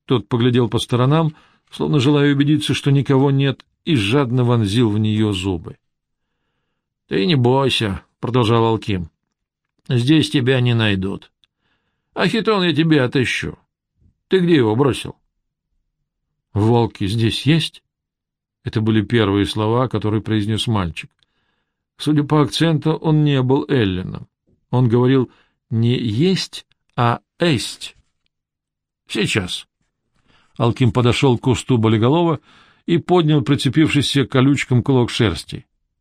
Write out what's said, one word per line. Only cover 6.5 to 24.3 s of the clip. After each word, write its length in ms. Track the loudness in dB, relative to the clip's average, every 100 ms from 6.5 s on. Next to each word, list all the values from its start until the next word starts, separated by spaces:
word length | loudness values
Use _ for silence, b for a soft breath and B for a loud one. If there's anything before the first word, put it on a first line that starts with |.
| _ _ _ _ _ -8
«Ты 180 | -2 0
не 100 | 2
бойся», — 680 | 2 2 0 -2 -4 -6 -12 _
продолжал 460 | -4 0 2 2 2
Алким. 440 | 0 -4 -6 -8 _ _ _ _ _ _ _ -4
Здесь 420 | -2 2 2 2
тебя 300 | 0 0 0
не 120 | 2
найдут. 580 | 2 0 -2 -4 -8 -14 _ _ _ _ _ _ _ _
А 140 | -4 -2
хитон 360 | 0 0 0
я 100 | 0
тебе 280 | 0 2 2
отыщу. 560 | 2 0 -2 -4 -8 -12 _ _ _ _ _ _ -2
Ты 120 | 0
где 160 | 4 2
его 200 | 2 2
бросил? 400 | 0 -2 -8 -16 _ _ _ _ _ _ _ _ _ _ _ _ _
«Волки 520 | 0 2 2 0 -2 -4
здесь 380 | -2 -2 0 0
есть?» 380 | 0 -2 -10 _ _ _ _ _ _ _ _
Это 180 | -8 -2
были 200 | 0 0
первые 440 | 0 0 2 0 -2
слова, 420 | -2 -2 -2 -2
которые 340 | -4 -4 -4
произнес 460 | -2 -4 -2 -4 -2
мальчик. 440 | -2 -4 -8 -16 _ _ _ _ _ _ _ _ -8
Судя 260 | -2 0
по 180 | 2 0
акценту, 520 | 0 0 0 0 -2
он 300 | -2 0 2
не 180 | 2 2
был 240 | 0 0 0
эллином. 600 | 0 0 -2 -8 -12 -16